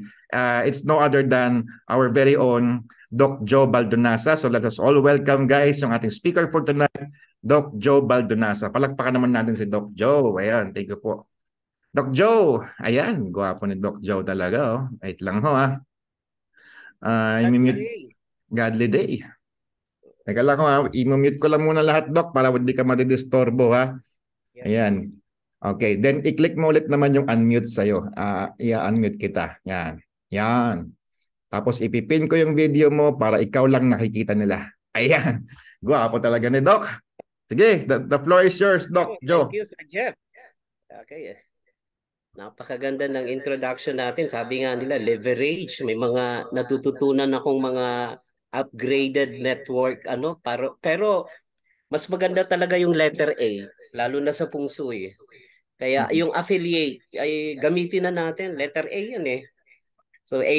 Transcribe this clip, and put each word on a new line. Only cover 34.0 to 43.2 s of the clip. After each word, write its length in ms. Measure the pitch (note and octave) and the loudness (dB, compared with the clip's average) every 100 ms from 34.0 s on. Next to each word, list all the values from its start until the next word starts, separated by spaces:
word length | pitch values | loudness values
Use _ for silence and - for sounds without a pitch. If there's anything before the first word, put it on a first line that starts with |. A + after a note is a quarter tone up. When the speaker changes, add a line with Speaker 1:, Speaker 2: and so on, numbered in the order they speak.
| A2+ G#2+ G#2 | -2 -4 -2
Speaker 1:
nila. 400 | G#2 G2+ F#2 - _ _ A2+ | 0 0 -2 -6 _ _ -2
Ayan. 480 | B2 D3 A#2+ A2+ - - - _ | 2 2 0 -4 -10 -20 -20 _
Gwapo 320 | G#2+ C#3+ A2+ A2+ | 0 0 0 0
talaga 260 | A#2 A#2 A#2+ | 0 0 0
ni 160 | C3+ | 2
Doc. 240 | C#3+ G#3 - - _ - _ _ | 4 2 0 -10 _ -20 _ _
Sige, 400 | _ B2 A3 F3+ | _ 4 4 4
the, 240 | A#2 C3+ C3 | 0 -2 0
the 100 | C#3 | -2
floor 260 | C#3+ F3+ F#3 | 4 4 4
is 80 | F3+ | 4
yours, 320 | G3+ F3+ - | 2 2 2
Doc 260 | F3 F3 | 0 0
Speaker 2:
Oh, 60 | G#3+ | -4
Speaker 1:
Joe. 240 | C3 E3+ B2+ | 0 2 2
Speaker 2:
thank 80 | G3+ | -4
you, 60 | G#3 | -10
Sir 160 | - | -16
Jeff. 300 | D#3 F3 B3 - _ _ - _ _ _ _ | -12 -6 -6 -8 _ _ -20 _ _ _ _
Okay. 480 | A#2 - D#3 A2+ G2+ _ _ _ _ _ _ _ _ _ | -20 -20 -18 -18 -18 _ _ _ _ _ _ _ _ _
Napakaganda 720 | G2 G2+ - - B2+ C3+ C3+ | -20 -20 -18 -12 -8 -6 -4
ng 240 | C#3 C3 | -4 -4